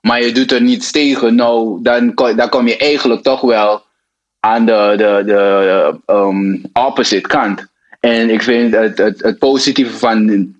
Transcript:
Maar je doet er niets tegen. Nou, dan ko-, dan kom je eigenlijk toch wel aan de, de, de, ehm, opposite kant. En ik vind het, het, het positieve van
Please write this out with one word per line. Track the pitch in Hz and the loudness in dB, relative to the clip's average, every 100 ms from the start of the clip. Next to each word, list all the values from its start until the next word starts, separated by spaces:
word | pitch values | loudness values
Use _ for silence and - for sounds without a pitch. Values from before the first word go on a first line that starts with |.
Maar | 113 120 | -2 0
je | 120 | 0
doet | 117 127 | 0 0
er | 127 | 2
niets | 123 117 - | 2 0 -2
tegen. | 151 143 131 117 | -2 0 0 2
Nou, | 117 120 117 113 92 | 2 2 0 -2 -4
dan | 120 120 120 | 0 0 0
ko-, | - 123 | 0 0
dan | 113 117 | 0 0
kom | 131 117 | 0 0
je | 110 | 0
eigenlijk | 147 147 131 113 | -2 0 0 0
toch | - 131 | 0 0
wel | 127 113 107 104 _ _ _ _ _ _ | 0 2 0 -2 _ _ _ _ _ _
aan | 110 117 | -2 2
de, | 113 110 104 104 | 2 2 2 2
de, | 107 101 101 | 2 2 2
de, | 101 101 98 98 95 76 80 - | 2 2 2 2 2 0 -2 -2
ehm, | 101 98 98 98 92 - | 0 0 0 -2 -4 -4
opposite | 117 131 131 117 98 - | -2 -2 -2 -2 -2 -2
kant. | 151 113 95 - _ _ - | -2 -2 -6 -10 _ _ -4
En | 120 117 113 | 0 0 0
ik | 110 | 0
vind | 113 120 120 | 0 0 2
het, | 110 110 101 | 2 0 0
het, | 107 101 | -2 0
het | 110 104 | -4 0
positieve | 139 135 131 135 123 110 | 0 0 0 -2 -2 -2
van | 120 110 107 101 92 - | -2 0 0 0 -2 -10